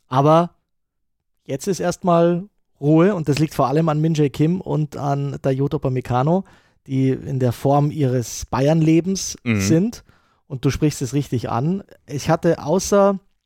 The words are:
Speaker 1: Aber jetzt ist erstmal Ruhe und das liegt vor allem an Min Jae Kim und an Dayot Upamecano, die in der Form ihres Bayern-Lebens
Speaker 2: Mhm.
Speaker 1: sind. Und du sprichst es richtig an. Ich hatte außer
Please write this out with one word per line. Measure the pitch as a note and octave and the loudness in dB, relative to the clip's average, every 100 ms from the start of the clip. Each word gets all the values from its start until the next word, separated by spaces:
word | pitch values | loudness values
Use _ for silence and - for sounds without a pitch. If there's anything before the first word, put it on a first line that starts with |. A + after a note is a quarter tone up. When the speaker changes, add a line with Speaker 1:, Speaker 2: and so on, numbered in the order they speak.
| - | -4
Speaker 1:
Aber | C3 D3 D#3+ F3 _ _ _ _ _ _ _ _ _ | 2 4 4 2 _ _ _ _ _ _ _ _ _
jetzt | - C3+ G3+ | -10 -8 -4
ist | E3 | -2
erstmal | F3 - F#3 E3+ E3+ F3 G#3 _ _ - | -4 -2 2 4 4 0 -6 _ _ -4
Ruhe | C#3+ D#3+ F#3 | 2 4 4
und | F#3+ D3+ | 2 -2
das | C3+ | 0
liegt | D#3 | 0
vor | - B2+ | 0 0
allem | D3+ E3 | 2 0
an | D3+ | 0
Min | D#3+ | 0
Jae | D3+ C#3+ | 2 0
Kim | - D#3 F#3 | 2 0 0
und | - D3 D3+ - | -2 -4 -4 -4
an | C#3+ C#3+ C#3+ C#3 | -4 -2 -4 -4
Dayot | C#3 C3+ C#3 | -2 -2 -2
Upamecano, | D3+ C3+ B2+ - B2 C#3+ F#3 - _ _ _ - | -2 -2 -4 -2 0 2 0 -2 _ _ _ -6
die | C3+ C3 | 0 0
in | B2+ - C3+ | 0 -4 -2
der | B2 | -2
Form | - C#3 C#3+ D3 | 0 2 2 0
ihres | D3+ C3 B2+ A2+ - | 0 0 0 -4 -10
Bayern-Lebens | - A#2+ C#3 D#3+ D#3 E3 E3+ F#3+ - - | -6 0 2 2 4 2 0 -6 -6 -8
Speaker 2:
Mhm. | A#2+ G#2+ | -2 -2
Speaker 1:
sind. | G2 D#3+ A3 - _ _ _ _ - | 2 2 0 -6 _ _ _ _ -16
Und | C3+ C#3 | -4 -4
du | |
sprichst | - D3+ - | 0 -2 -2
es | B2 | -4
richtig | C#3+ C3+ A#2+ - | -4 -4 -4 -4
an. | A2+ D3+ G3 - - - | -4 -2 -4 -8 -20 -12
Ich | D3 - | -8 -2
hatte | E3 E3+ - | 0 2 0
außer | D3 F#3 - G3+ G3 G3 _ _ | 0 -2 2 2 2 0 _ _